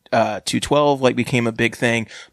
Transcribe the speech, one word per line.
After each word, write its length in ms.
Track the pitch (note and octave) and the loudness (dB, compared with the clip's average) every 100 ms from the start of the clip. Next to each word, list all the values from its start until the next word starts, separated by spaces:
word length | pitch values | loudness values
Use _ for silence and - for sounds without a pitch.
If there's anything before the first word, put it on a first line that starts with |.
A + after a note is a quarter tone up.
| _ | _
uh, 280 | A#2 A2 G2+ | 0 0 -2
two 160 | - - | -4 -4
twelve, 400 | - C#3+ D3 C#3 | 0 2 2 2
like, 160 | B2+ A#2+ | 2 0
became 320 | A#2 B2+ A#2 | 0 0 -2
a 40 | |
big 220 | A2+ A#2 | 0 -2
thing. 320 | - A#2+ A#2 A2 - - | 0 0 0 -2 -12 -20